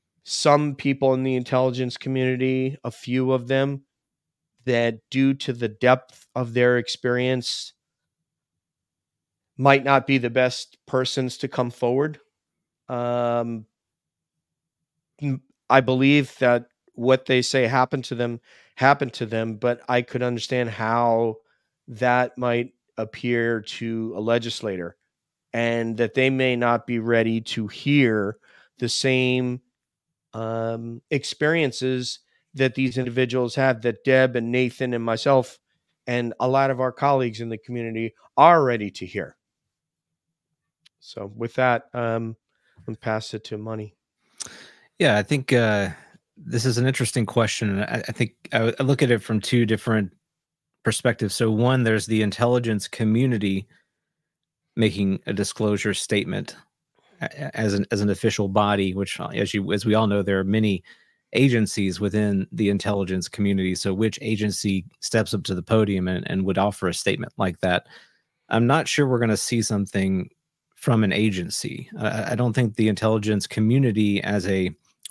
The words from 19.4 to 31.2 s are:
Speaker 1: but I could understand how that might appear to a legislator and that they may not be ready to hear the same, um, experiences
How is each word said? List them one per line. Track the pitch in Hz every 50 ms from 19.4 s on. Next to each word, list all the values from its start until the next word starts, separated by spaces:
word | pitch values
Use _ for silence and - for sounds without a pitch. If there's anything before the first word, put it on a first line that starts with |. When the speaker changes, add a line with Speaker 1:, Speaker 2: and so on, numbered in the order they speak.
| 113 113 110
Speaker 1:
but | 104 123 123 120 120 - -
I | 123 123
could | 123 - - 123 123
understand | 123 120 113 - - 131 123 123 117
how | 110 107 113 113 113 120 120 117 117 113 117 113 110 - _ _ _ _ _ _ _ _ _ -
that | 123 107 127 123 123 123 127 120 - 123
might | 123 123 120 120 120 123 - _ _ _ _ -
appear | 110 107 - - - 123 120 120 117 117 117 113
to | 110 - - - 117 113 113 113 113 113 101
a | 92
legislator | 107 113 117 120 113 117 - - - 107 95 90 87 87 - _ _ _ _ _ _ _ _ _ _ _ -
and | 117 117 117 117 117 117 113 113 110
that | 120 110 -
they | 131 131 135
may | 135 131 131 127 123
not | 120 120 120 120 117 - -
be | 120 117
ready | 110 117 120 113 113 113 113 113
to | 113 - - 117 110 104
hear | - - - 143 143 143 135 117 110 107 101 101 107 - _ _ _ _ _ _ _ _
the | 123 117
same, | - - - 135 131 127 127 127 127 127 127 123 123 123 - _ _ _ _ _ _ _ _ _ _ _ _ _ -
um, | 117 113 110 113 113 113 113 113 113 117 117 117 117 - _
experiences | 156 139